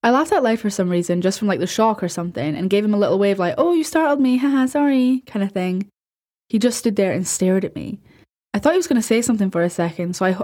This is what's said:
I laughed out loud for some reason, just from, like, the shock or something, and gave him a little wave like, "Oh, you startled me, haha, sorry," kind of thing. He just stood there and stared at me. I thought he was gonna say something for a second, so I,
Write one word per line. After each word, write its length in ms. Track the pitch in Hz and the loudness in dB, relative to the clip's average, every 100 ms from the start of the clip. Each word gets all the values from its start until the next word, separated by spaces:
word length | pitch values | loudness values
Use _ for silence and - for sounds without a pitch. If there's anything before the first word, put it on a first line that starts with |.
I 80 | 226 | 2
laughed 220 | 254 311 | 2 2
out 100 | 403 | 2
loud 160 | 254 226 | 2 0
for 140 | 214 | -2
some 180 | 202 180 | -2 0
reason, 320 | 175 170 175 | 0 0 0
just 160 | 185 190 | 0 0
from, 100 | 208 | -2
like, 120 | 180 | -2
the 80 | 175 | -2
shock 340 | - 220 214 | 0 0 0
or 60 | 175 | -4
something, 480 | - 175 - 147 151 | -6 -8 -6 -6 -4
and 160 | 185 | 0
gave 120 | 202 | 0
him 120 | 214 208 | 2 0
a 20 | |
little 220 | 202 190 | 2 2
wave 180 | 202 196 | 2 2
like, 160 | 175 - | -2 0
"Oh, 180 | 330 | 2
you 100 | 339 | 2
startled 360 | 311 320 311 285 | 0 0 2 2
me, 180 | 262 254 | 2 2
haha, 280 | 277 269 262 | 2 2 0
sorry," 560 | 294 285 262 254 262 - | 2 2 2 2 0 -2
kind 160 | 214 | -4
of 80 | 196 | -4
thing. 360 | 196 180 185 196 _ _ _ _ _ _ | -2 -2 -4 -6 _ _ _ _ _ _
He 80 | 220 | 0
just 220 | 240 240 | 0 0
stood 160 | 240 202 | -2 0
there 160 | 190 | 0
and 160 | - 180 | 0 -4
stared 380 | - 185 190 - | 0 2 2 -2
at 100 | - | -8
me. 240 | - 202 _ _ _ _ _ 202 | -10 -12 _ _ _ _ _ 0
I 20 | |
thought 160 | 285 | 2
he 40 | 359 | 2
was 80 | 349 | 2
gonna 160 | 247 | 0
say 180 | 220 226 | 2 0
something 300 | 240 220 196 | 0 0 0
for 100 | 170 | 0
a 80 | 175 | -2
second, 460 | - 170 160 175 180 | 0 -4 -4 -6 -2
so 100 | 190 | -2
I, 120 | 185 | -2